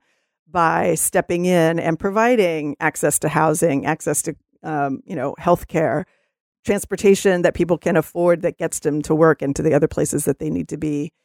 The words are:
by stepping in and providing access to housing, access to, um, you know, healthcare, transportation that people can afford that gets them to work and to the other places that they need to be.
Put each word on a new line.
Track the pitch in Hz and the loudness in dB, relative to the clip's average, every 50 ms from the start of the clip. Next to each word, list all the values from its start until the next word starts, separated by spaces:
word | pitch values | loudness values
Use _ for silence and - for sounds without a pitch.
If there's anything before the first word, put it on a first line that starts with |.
| _ _ _ _ _ _ _ _ _ | _ _ _ _ _ _ _ _ _
by | _ 151 180 170 160 165 170 175 180 165 | _ -2 0 2 2 2 0 0 0 0
stepping | 160 - - - 190 170 - 185 175 175 | 0 -2 -2 0 -2 -2 0 -2 -2 0
in | 180 185 175 160 160 165 165 | 2 2 4 4 2 2 0
and | - 165 160 156 | -2 -2 -2 -2
providing | - 196 190 220 226 240 254 226 196 175 165 160 147 151 143 - | -4 -4 0 0 2 2 4 2 2 0 0 -2 -4 -6 -6 -2
access | 165 156 - - - 151 147 - | -4 -4 -2 0 -2 -2 -2 0
to | - 156 | -4 -2
housing, | - 151 156 160 156 - - 170 139 139 - | 0 2 2 2 2 2 0 0 0 0 -2
access | 143 156 156 - 165 151 - | -2 -4 -4 -4 -4 -4 -4
to, | - - 147 - _ _ _ _ - | -4 -6 -10 -12 _ _ _ _ -12
um, | 160 156 147 143 139 139 - - | -8 -4 -4 -4 -4 -4 -8 -10
you | - 190 | -10 -8
know, | 151 123 143 - - | -6 -6 -6 -8 -4
healthcare, | - - 175 - - - - 165 156 135 117 156 185 - _ _ _ _ _ _ _ _ _ _ _ | 0 2 2 2 0 -4 -2 -2 0 0 0 -2 -4 -8 _ _ _ _ _ _ _ _ _ _ _
transportation | - 208 202 - - 202 175 - 202 196 190 - 202 185 180 | -2 -2 -2 -2 -6 -8 2 4 4 4 6 4 2 2 4
that | 175 175 - | 2 2 2
people | - 175 165 180 151 | 2 0 0 0 0
can | - 175 170 | 0 0 0
afford | 160 151 - - 175 175 175 175 165 170 | 0 0 -2 -4 0 2 2 2 2 0
that | 170 - - | -4 -4 -4
gets | 165 165 - - | -6 -6 -6 -4
them | - 156 143 151 | -4 -2 -2 -2
to | 147 - 156 | -2 0 2
work | 151 165 160 156 - | 4 4 4 4 2
and | - 139 139 | 0 -4 -4
to | - 151 | 0 0
the | 160 135 | 2 2
other | 147 160 156 | 2 2 2
places | - - 147 - - 147 147 | 0 -2 -4 -2 -2 -2 -2
that | - 139 - | -2 -4 -4
they | - 156 | -4 -6
need | - 175 160 - | -4 -6 -6 -6
to | 156 | -8
be. | 151 156 151 147 143 147 156 - _ _ | -6 -6 -4 -4 -4 -6 -8 -12 _ _